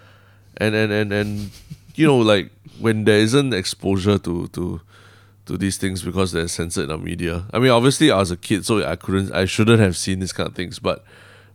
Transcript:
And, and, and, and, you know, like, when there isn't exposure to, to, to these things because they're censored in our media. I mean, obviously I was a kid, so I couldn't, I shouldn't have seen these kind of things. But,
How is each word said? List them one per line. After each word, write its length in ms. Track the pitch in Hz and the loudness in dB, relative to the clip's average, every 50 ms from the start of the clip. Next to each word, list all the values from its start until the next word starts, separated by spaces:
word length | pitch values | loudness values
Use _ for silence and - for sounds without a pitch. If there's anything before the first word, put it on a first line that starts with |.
| - - - _ _ _ _ _ _ _ - - | -20 -20 -20 _ _ _ _ _ _ _ -8 -4
And, 180 | - 107 107 | -2 0 0
and, 160 | 107 110 107 | 0 0 0
and, 220 | 104 107 107 101 98 | 0 -2 -2 0 -2
and, 360 | 104 104 104 104 104 101 98 - - - - - - _ - - | -2 -2 -2 -4 -8 -8 -10 -12 -18 -20 -20 -20 -20 _ -18 -2
you 100 | - 156 | 2 4
know, 120 | 151 139 123 | 4 6 4
like, 340 | 117 110 107 98 80 - _ _ _ - - - | 6 4 4 2 2 -4 _ _ _ -20 -18 -4
when 240 | 107 113 110 107 107 | -2 0 0 2 2
there 140 | 104 107 104 | 4 4 4
isn't 340 | 110 110 120 147 143 135 117 | 4 4 2 2 0 0 -2
exposure 640 | 95 95 - - - - 92 98 98 90 104 104 95 | -2 -4 -6 -8 -4 -2 0 0 2 2 2 2 2
to, 300 | - 87 85 87 90 92 | 0 -2 -4 -4 -6 -8
to, 320 | - 87 87 90 90 82 - _ _ - - - - - - _ _ _ _ | -8 -6 -6 -6 -6 -8 -12 _ _ -20 -20 -20 -20 -20 -20 _ _ _ _
to 120 | - - 92 | -10 -6 -2
these 200 | 98 98 92 - | -2 -2 -2 -2
things 260 | - 95 92 90 80 | -4 -4 -4 -4 -6
because 300 | - 85 92 95 90 85 | -4 -2 0 -2 0 0
they're 160 | 82 82 87 | -4 -4 -4
censored 360 | - - 85 85 - 98 76 | -4 -6 -6 -4 -4 -4 -4
in 60 | 69 | -4
our 60 | 78 78 | -6 -6
media. 480 | - 85 85 85 87 82 82 87 90 107 - | -6 -8 -8 -6 -4 -4 -4 -4 -6 -4 -2
I 60 | 110 | 2
mean, 120 | 123 131 | 4 6
obviously 400 | 120 117 117 139 131 - 156 147 | 6 6 4 2 2 4 2 4
I 60 | 113 95 | 4 4
was 140 | 98 85 | 2 0
a 60 | 90 87 | -2 -8
kid, 280 | - - 113 98 - | -4 -4 -4 -2 0
so 180 | - 117 104 82 | -2 -2 -2 0
I 140 | 65 82 85 | -2 -6 -8
couldn't, 340 | - - 92 95 98 - | -6 -4 -2 -2 -2 -2
I 140 | 57 80 95 | -2 -2 -2
shouldn't 340 | 92 - - 110 107 117 110 | -2 0 0 4 4 6 6
have 160 | 110 95 85 | 6 4 2
seen 240 | - - - 95 92 | -2 -4 -4 -4 -4
these 140 | 92 87 - | -4 -6 -6
kind 160 | - 90 80 | -6 -6 -6
of 60 | - | -6
things. 220 | - 90 87 - - | -8 -10 -10 -10 -6
But, 280 | - 95 82 - - _ - - - - - - - _ _ | -4 -4 -4 -4 -8 _ -20 -20 -20 -20 -20 -20 -20 _ _